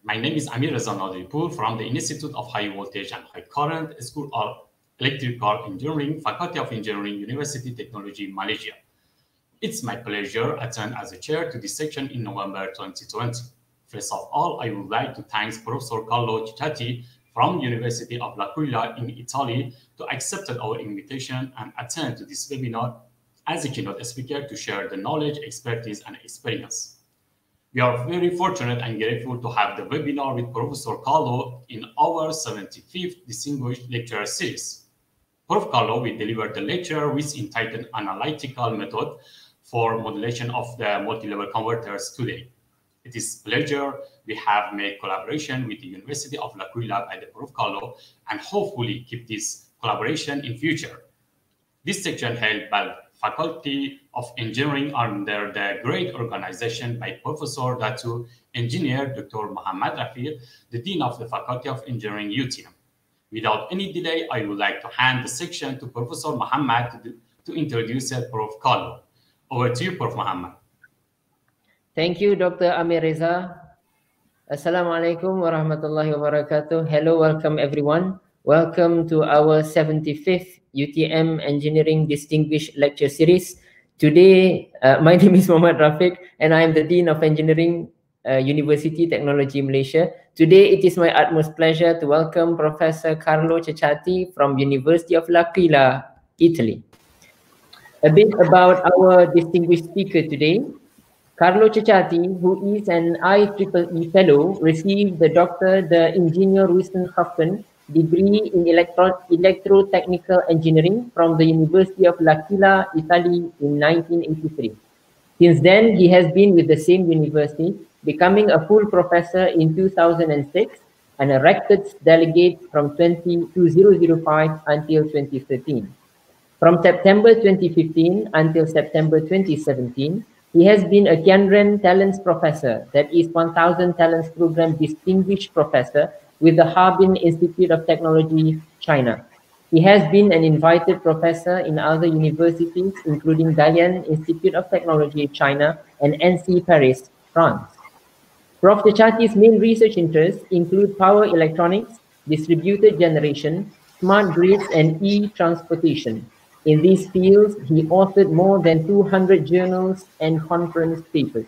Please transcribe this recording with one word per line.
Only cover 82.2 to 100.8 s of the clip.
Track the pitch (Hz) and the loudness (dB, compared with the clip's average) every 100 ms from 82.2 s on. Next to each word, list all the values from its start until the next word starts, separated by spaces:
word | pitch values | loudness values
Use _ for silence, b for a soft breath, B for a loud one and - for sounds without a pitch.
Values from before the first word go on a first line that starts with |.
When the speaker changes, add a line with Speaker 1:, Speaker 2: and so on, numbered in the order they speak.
| - 156 151 151 156 139 | -2 -2 0 -4 -6 -2
Speaker 2:
Lecture | 143 - 139 | -2 0 -4
Series. | - 160 180 180 - b b b _ | 2 2 2 0 -18 b b b _
Today, | 151 156 190 185 185 165 - - | 4 8 8 8 6 0 -6 0
uh, | 131 - | 2 6
my | 160 175 | 6 8
<laughs> | |
name | 196 185 | 8 6
is | 185 | 6
Muhammad | 165 175 165 | 4 4 4
Rafiq, | 151 156 180 180 B B | 2 2 -2 -2 B B
and | 156 | 2
I | 160 165 | 4 4
am | |
the | 156 | 2
Dean | 151 175 170 | 2 2 2
of | 156 | 2
Engineering, | 156 151 156 160 170 170 160 _ _ _ 117 | 2 2 2 2 2 -2 -8 _ _ _ -2
uh, | 131 | -2
University | 131 151 151 147 156 160 170 | 0 -2 0 0 -2 -2 -2
Technology | 131 143 143 135 139 | 0 -2 -2 -2 -2
Malaysia. | 139 135 135 160 175 B B | -2 -2 0 -2 -2 B B
Today, | - 160 190 196 | 0 8 8 8
it | 190 | 6
is | 185 175 | 2 2
my | 170 | 2
utmost | - - 160 156 | 4 2 0 -2
pleasure | 160 160 160 170 170 | 0 0 2 0 0
to | 147 | 0
welcome | 151 160 170 170 165 | 0 0 0 0 0
Professor | 156 156 160 160 165 | -2 0 -2 -2 -4
Carlo | 156 160 156 160 165 | -4 0 0 2 0
Cecati | 165 156 151 147 - 185 180 | -2 -2 -2 -2 -2 -4 -4
from | - 143 135 | -2 0 0
University | 139 139 135 165 170 | 0 0 2 0 2
of | 165 165 | -2 2
L'Aquila, | 170 170 190 170 143 131 139 - _ _ _ | 0 2 2 4 6 4 2 -10 _ _ _
Italy. | 165 160 113 113 _ _ _ _ b _ _ _ _ b b _ | 2 2 -4 -4 _ _ _ _ b _ _ _ _ b b _
A | 156 | 4
bit | 156 208 | 6 4
about | - 170 180 180 185 170 180 | 4 4 6 6 4 4 6
our | 185 180 175 | 8 8 6
distinguished | 170 165 180 170 170 | 4 2 -2 2 0
speaker | 160 202 196 165 156 | 0 -6 -2 -2 -2
today. | 143 151 196 294 - | -2 0 0 -2 -14